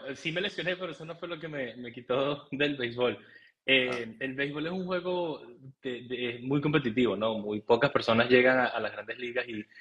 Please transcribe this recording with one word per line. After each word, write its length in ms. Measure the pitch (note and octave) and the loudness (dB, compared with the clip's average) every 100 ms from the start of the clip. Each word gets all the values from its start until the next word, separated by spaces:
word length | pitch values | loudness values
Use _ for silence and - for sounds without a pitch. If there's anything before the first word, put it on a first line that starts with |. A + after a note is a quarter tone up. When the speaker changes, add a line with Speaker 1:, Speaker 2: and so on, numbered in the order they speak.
| C3+ C3 | -8 -8
Speaker 1:
sí 160 | E3 | -6
me 80 | E3+ | -4
lesioné, 360 | G3+ F#3+ E3 F3+ | -4 -4 -6 -4
pero 140 | F3+ | -6
eso 140 | D#3 | -10
no 100 | D#3+ | -12
fue 140 | D#3+ F3 | -12 -10
lo 100 | E3 | -10
que 80 | D#3+ | -8
me, 300 | D3 B2 A#2 | -6 -8 -8
me 160 | A#2+ | -12
quitó 560 | A#2+ A#2 B2+ C#3 C#3+ - | -10 -2 0 0 -2 -6
<laughs> 20 | |
del 260 | C3+ D3 C3+ | -2 -2 0
béisbol. 400 | A#2+ A#2+ B2 G2+ - - _ _ | -4 0 0 0 -10 -20 _ _
Eh, 240 | - C3 B2+ | 0 2 2
Speaker 2:
Ah. 240 | B2 A2+ A2 | -2 -8 -8
Speaker 1:
el 160 | C3+ | -8
béisbol 320 | C3 C#3+ D3 D#3+ | -4 -4 -4 -6
es 60 | |
un 120 | F#3+ | -4
juego 560 | F3+ F3+ F3+ F3+ E3+ C#3 - B2 C3+ - | -4 -4 -2 -2 -2 -6 -12 -20 -20 -10
de, 220 | C3 A#2+ A#2+ | -8 -8 -6
de, 220 | B2 B2 | -4 -4
es 120 | A#2+ | -4
muy 180 | B2+ C#3+ | 0 2
competitivo, 560 | D3+ D3+ B2 G#2+ A#2 G2 | 4 2 2 4 4 4
¿no? 220 | A2 G#2+ | 0 0
Muy 220 | G#2 G#2+ | -2 -2
pocas 320 | - A2+ - | 4 4 6
personas 360 | - - A2+ B2 | 2 4 4 8
llegan 300 | B2 B2+ C3 | 8 8 6
a, 80 | B2 | 2
a 140 | A#2 | 0
las 100 | G#2+ | -4
grandes 260 | G#2 G#2 B2 | -6 -10 -8
ligas 280 | B2 B2 B2 | -6 -4 -4
y, 160 | G#2+ - - | -6 -10 -14